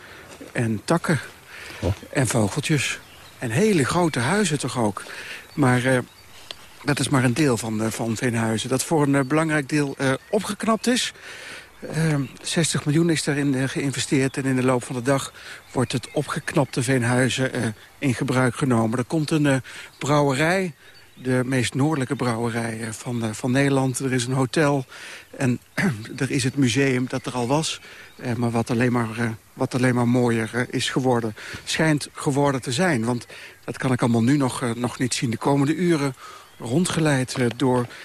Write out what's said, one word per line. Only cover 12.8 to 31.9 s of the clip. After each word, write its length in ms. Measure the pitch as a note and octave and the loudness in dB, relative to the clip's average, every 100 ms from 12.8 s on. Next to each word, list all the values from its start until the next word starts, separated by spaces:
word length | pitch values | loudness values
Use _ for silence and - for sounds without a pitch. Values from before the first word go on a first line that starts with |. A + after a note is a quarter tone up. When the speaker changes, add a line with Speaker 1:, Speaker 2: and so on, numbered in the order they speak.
Speaker 1:
miljoen 260 | D3 D3 E3+ | 2 2 4
is 140 | D3+ | 2
daarin, 300 | - C#3+ C#3+ | 0 0 0
eh, 140 | C3 C3+ | 0 0
geïnvesteerd. 680 | - C#3 C3+ - C3+ C3 - | -2 -2 -4 0 2 2 0
En 80 | |
in 120 | C3+ B2+ | 0 2
de 80 | |
loop 200 | B2+ B2+ | 2 2
van 120 | - B2+ | -2 -4
de 60 | |
dag 300 | A#2+ C3+ - - - - - | 0 0 -2 -12 -18 -18 -6
wordt 200 | - A#2+ | -2 -2
het 160 | C3 - | -2 -4
opgeknapte 680 | D#3 C#3+ E3 - D#3+ C3 - | -4 -4 -6 -2 0 0 0
Veenhuizen, 720 | B2 C3+ A#2 B2 B2+ B2 C3 | 0 2 2 2 2 0 -2
eh, 100 | B2+ A2+ G#2 - - | -2 -4 -6 -14 -4
in 160 | C#3+ | -2
gebruik 420 | A#2 C#3 B2+ C3+ - | 0 0 2 2 2
genomen. 420 | C#3 A#2 A2+ A#2+ | 2 2 2 0
Er 60 | |
komt 260 | A#2+ D#3+ D3 | -2 -2 0
een, 160 | D#3+ D3 | 2 2
eh, 100 | C3 - - - - | 2 -2 -14 -18 -8
brouwerij. 760 | C3+ D3 C#3+ C3 D#3+ F#3+ F#3 - - - - | 0 2 2 2 2 2 -2 -6 -20 -20 -20
De 280 | - B2+ B2+ | -8 0 0
meest 300 | B2 C3 A#2 | 2 0 0
noordelijke 420 | - D3 D#3 B2+ B2 | 2 2 0 -2 -2
brouwerij, 640 | B2 A2+ A#2+ A#2 A2+ A2 | -2 0 -2 -2 -4 -6
eh, 80 | A2+ | -8
van, 340 | A2 C3 A#2+ | -8 -6 -4
eh, 60 | A2+ | -4
van 180 | A2 B2+ | -2 0
Nederland. 480 | C3 C#3 C3+ C3 B2 | 2 4 4 2 0
Er 140 | C3+ | -2
is 120 | B2+ A#2+ | 0 0
een 60 | |
hotel. 520 | C3 B2+ E3+ C#3+ C#3+ C3 - - - - - | 0 0 2 2 2 -2 -12 -16 -18 -16 -4
En 240 | C3 A#2+ - | -2 -2 -4
<clears throat> 100 | - F#3 G#2 A2+ B2+ | -2 0 -2 -8 -6
er 140 | C3+ | -2
is 140 | C3+ | 0
het 120 | B2+ C#3 | 0 2
museum 500 | B2+ A2 C#3 B2+ B2+ | 2 4 2 2 -2
dat 180 | C3 - | -4 -6
er 60 | |
al 140 | B2+ A#2+ | -4 0
was. 340 | D3 D#3+ - - - - - | 0 0 -6 -12 -20 -20 -10
Eh, 160 | B2+ | -4
maar 160 | A2 A#2 | -2 0
wat 200 | A#2 A#2 | 0 0
alleen 220 | A#2 B2 | 2 2
maar, 260 | A#2+ A2+ A2+ | 2 -2 -2
eh, 100 | A#2 A2 - | -4 -4 -12
wat 220 | - C3 | -6 -2
alleen 200 | - B2+ | 2 2
maar 140 | B2 A#2+ | 4 4
mooier, 420 | B2+ A#2+ A#2 A2 | 4 4 2 0
eh, 100 | A#2 B2 | -4 -2
is 200 | C3 - | -2 -2
geworden. 440 | D3 C3 A#2+ A2+ G#2+ - - | 0 2 2 0 -6 -12 -12
Schijnt 440 | - - D#3+ | -6 0 2